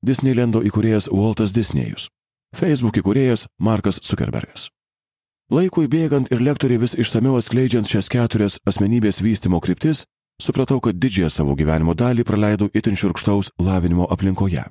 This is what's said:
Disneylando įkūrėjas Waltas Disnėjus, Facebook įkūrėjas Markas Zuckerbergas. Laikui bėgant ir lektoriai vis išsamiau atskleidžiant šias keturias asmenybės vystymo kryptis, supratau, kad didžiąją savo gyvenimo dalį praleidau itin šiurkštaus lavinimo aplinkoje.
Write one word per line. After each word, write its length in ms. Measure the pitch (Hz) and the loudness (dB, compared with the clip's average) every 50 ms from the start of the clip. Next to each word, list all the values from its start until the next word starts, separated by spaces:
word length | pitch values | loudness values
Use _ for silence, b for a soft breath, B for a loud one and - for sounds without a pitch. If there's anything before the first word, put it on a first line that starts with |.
Disneylando 600 | - 117 135 - - 135 127 117 123 117 107 113 | -2 -2 -2 0 0 0 2 2 0 0 0 0
įkūrėjas 460 | - 104 - 107 107 113 110 107 - - | 0 0 0 2 2 2 2 0 0 0
Waltas 440 | - 95 104 113 107 - 110 101 95 | 0 0 0 0 0 0 -2 0 0
Disnėjus, 560 | 117 107 - - 67 60 55 50 - - - _ _ _ _ _ _ _ _ - | -2 -2 -2 -2 -4 -4 -4 -6 -10 -12 -14 _ _ _ _ _ _ _ _ -6
Facebook 440 | - - 185 151 135 123 110 - - | -2 0 0 0 2 0 0 0 0
įkūrėjas 480 | - 95 104 135 135 127 117 107 - - _ - | 0 2 2 2 2 2 0 -2 -4 -8 _ -4
Markas 400 | 87 107 110 104 - 101 92 - | -2 0 0 0 0 -2 -4 -4
Zuckerbergas. 640 | - - - - - - - - - - - - - - _ _ _ _ _ _ _ _ _ _ _ _ _ _ _ - | -4 -4 -4 -2 -2 -4 -4 -6 -8 -10 -12 -12 -12 -12 _ _ _ _ _ _ _ _ _ _ _ _ _ _ _ -2
Laikui 360 | - 156 180 185 - - 156 | 0 2 2 2 2 0 0
bėgant 440 | 135 127 165 165 151 143 139 131 - 127 | 2 0 0 0 2 0 0 0 0 0
ir 80 | 117 | 0
lektoriai 400 | 123 143 147 - - 131 123 117 | 0 0 0 0 0 0 2 2
vis 120 | 117 123 - - | 0 0 0 -2
išsamiau 400 | 117 - - 113 117 135 135 123 | -2 0 0 0 2 2 2 0
atskleidžiant 480 | 113 - - 123 131 127 - 120 104 | 0 0 0 0 0 2 2 0 0
šias 240 | - - 104 95 - | 0 -2 -2 -2 0
keturias 480 | - 123 120 113 - 107 104 101 - - - | 0 0 0 2 2 0 0 0 -2 -2 -2
asmenybės 560 | - 95 - 101 98 117 120 107 104 92 - | -2 0 0 0 2 2 2 2 2 0 0
vystymo 380 | 92 110 110 - - 92 90 85 | 0 0 0 0 0 0 0 0
kryptis, 420 | - - 90 - - 156 156 - - _ _ _ _ _ _ - | 0 0 -2 0 0 0 0 0 -4 _ _ _ _ _ _ -12
supratau, 380 | - - 123 - 131 - 135 127 | -6 -4 -2 0 0 0 0 0
kad 160 | - 120 95 87 | 0 0 -2 0
didžiąją 320 | 85 131 98 95 90 78 | 0 0 2 2 0 0
savo 240 | - - 76 71 69 | 0 0 0 0 0
gyvenimo 400 | 69 76 76 78 80 80 82 85 | 0 0 2 2 2 2 2 2
dalį 320 | 80 123 123 127 117 120 | 2 0 0 2 0 0
praleidau 440 | - 101 104 104 104 107 95 104 101 - | 0 0 0 2 2 2 0 0 0 0
itin 240 | 107 - 113 98 92 | 0 0 0 -2 0
šiurkštaus 540 | - 98 85 - - - 101 101 98 - _ - | 0 -2 -2 -2 -2 0 0 0 -2 -4 _ -2
lavinimo 480 | 85 95 95 92 87 87 85 90 90 - | 0 0 2 2 2 2 2 2 0 0
aplinkoje. 560 | - - 101 98 92 - 98 95 87 69 - - | -2 -2 0 -2 0 0 -2 -2 -2 -4 -6 -8